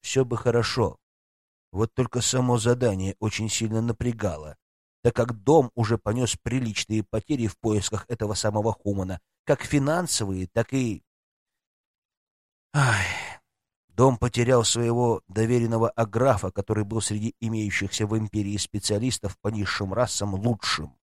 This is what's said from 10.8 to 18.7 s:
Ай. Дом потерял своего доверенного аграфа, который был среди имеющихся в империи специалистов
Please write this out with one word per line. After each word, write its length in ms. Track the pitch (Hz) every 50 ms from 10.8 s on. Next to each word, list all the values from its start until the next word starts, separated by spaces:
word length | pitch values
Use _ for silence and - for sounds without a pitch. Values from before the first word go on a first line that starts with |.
| 127 117 104 - _ _ _ _ _ _ _ _ _ _ _ _ _ _ _ _ _ _ _ _ _ _ _ _ _ _ _ _ _ _ _ _ _ _ -
Ай. 320 | 147 139 123 113 98 92 90 87 - - - - - _ _ _ _ _ _ _ _ _ _
Дом 280 | _ - 123 135 127 110
потерял 460 | - 123 - 120 120 120 131 120 113
своего 580 | - - 117 120 117 117 120 123 117 113 - _ _
доверенного 640 | 95 107 113 113 123 123 117 113 117 113 113 113
аграфа, 600 | - - 113 104 95 113 127 139 120 95 - 92
который 340 | - - 98 - 110 104 107
был 160 | 101 110 113
среди 340 | 104 - 107 104 104 113 - _
имеющихся 680 | 113 110 113 110 107 104 92 - 101 95 - - 107 104
в 100 | 110 110
империи 380 | 110 104 - 107 104 98 104 101
специалистов 800 | - -